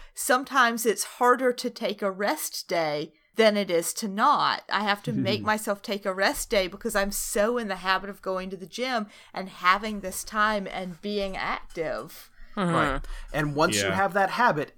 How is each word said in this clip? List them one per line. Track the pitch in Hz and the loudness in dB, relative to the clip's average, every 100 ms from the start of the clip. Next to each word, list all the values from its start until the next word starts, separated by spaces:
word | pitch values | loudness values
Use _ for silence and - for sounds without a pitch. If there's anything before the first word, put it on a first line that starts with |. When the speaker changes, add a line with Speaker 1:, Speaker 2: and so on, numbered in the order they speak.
| - - | -18 -8
Speaker 1:
"Sometimes | - 254 269 269 240 233 226 | 2 2 2 2 4 4 0
it's | 190 | 0
harder | - - 247 254 254 | -4 2 4 6 4
to | 247 247 | 0 -4
take | - 214 202 | -4 -4 -2
a | 202 | -4
rest | 185 202 302 - - - | -2 -2 -2 -4 -8 -2
day | 175 160 147 156 _ _ - | 0 0 -2 -4 _ _ 4
than | 220 208 | 4 4
it | 196 | 2
is | 170 170 - | 2 2 -4
to | 220 | -6
not. | 196 262 247 147 104 - | 2 4 4 4 0 -2
I | - | -2
have | 208 202 | 0 0
to | - | 0
make | 214 185 208 | -2 0 0
Speaker 2:
<laughs> | 208 | 0
Speaker 1:
myself | 214 220 202 | -2 -2 -6
take | - 202 202 | -4 -4 -4
a | |
rest | 185 202 285 - | 0 0 0 0
day | 214 185 | 0 0
because | 196 233 202 | -4 -2 0
I'm | 196 | 0
so | 202 - 214 208 240 | -2 -2 0 2 2
in | 220 | -2
the | 185 | -4
habit | 185 190 196 | 0 0 -2
of | 190 | -8
going | - 185 185 | -6 -4 -6
to | 185 | -10
the | 190 | -12
gym | - 254 247 202 - - | -6 -2 -2 -4 -10 -14
and | - 190 | -10 -10
having | - 180 196 214 208 | 0 4 4 2 -6
this | 185 190 | -8 -8
time | - 214 214 214 190 | -6 0 2 2 -2
and | - 185 165 | -8 -8 -8
being | 208 208 196 165 | -4 -2 -4 -4
active." | 135 - - - 156 110 120 - - - - - | -4 -6 -8 -6 -4 -4 -8 -16 -20 -18 -12 -2
Speaker 3:
Mm-hmm. | 180 | 0
Speaker 4:
Right. | 165 151 135 - - - | 2 2 0 -4 -10 -6
And | 147 151 | -2 -2
once | 143 165 208 | 2 2 4
you | 196 | 2
Speaker 2:
Yeah. | 190 | 2
Speaker 4:
have | 196 | 0
that | 196 190 | 2 0
habit, | - 240 156 139 | 2 2 2 -4